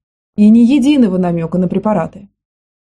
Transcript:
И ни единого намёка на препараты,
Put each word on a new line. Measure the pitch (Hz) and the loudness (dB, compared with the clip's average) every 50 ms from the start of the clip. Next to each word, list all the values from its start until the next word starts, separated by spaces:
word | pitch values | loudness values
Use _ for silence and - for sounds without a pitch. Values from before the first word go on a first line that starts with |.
| _ _ _ _ _ _ - | _ _ _ _ _ _ -4
И | - 208 214 | 0 2 4
ни | 220 233 | 4 4
единого | 240 226 269 294 240 277 302 277 240 202 180 | 4 2 2 0 2 0 2 2 0 0 0
намёка | 185 185 175 170 170 165 160 170 | -2 -4 -4 -4 -4 -6 -6 -4
на | 180 185 | -4 -4
препараты, | 180 - 196 190 214 214 185 160 - - 196 - - _ _ _ _ _ _ _ _ _ _ _ | -2 -4 -4 -4 -2 -4 -4 -4 -8 -10 -18 -20 -20 _ _ _ _ _ _ _ _ _ _ _